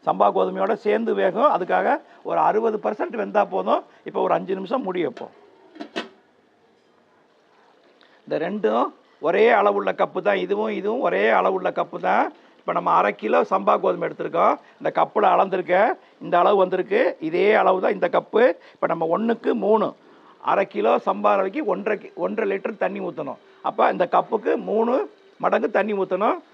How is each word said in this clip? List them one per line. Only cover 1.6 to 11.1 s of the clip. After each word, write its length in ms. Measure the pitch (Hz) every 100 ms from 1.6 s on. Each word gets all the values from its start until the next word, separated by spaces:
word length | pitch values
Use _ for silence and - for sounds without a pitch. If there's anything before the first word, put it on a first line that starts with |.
| 180 180 208 285 - - 180
ஒரு 100 | 170
அறுபது 380 | 160 196 226 214
பர்சன்ட் 300 | 214 214 349 233
வெந்தா 220 | 202 202 196
போதும். 280 | 185 190 302 - -
இப்ப 160 | - 202
ஒரு 140 | 185
அஞ்சு 200 | 170 180
நிமிஷம் 280 | 190 185 262 196
மூடி 140 | 180
வைப்போம். 320 | 151 - - - - _ _ - - - - _ _ _ _ _ _ _ _ _ _ _ _ _ _ _ _ _ _ _ _ _
இந்த 120 | - 151 170
ரெண்டும் 400 | 208 214 220 370 - _ _ 147
ஒரே 240 | 185 226 220
அளவுள்ள 320 | 202 202 196
கப்பு 280 | 190 185 190 180
தான், 120 | 196
இதுவும் 280 | 180 202 220 202
இதுவும் 200 | 196 240
ஒரே 240 | 175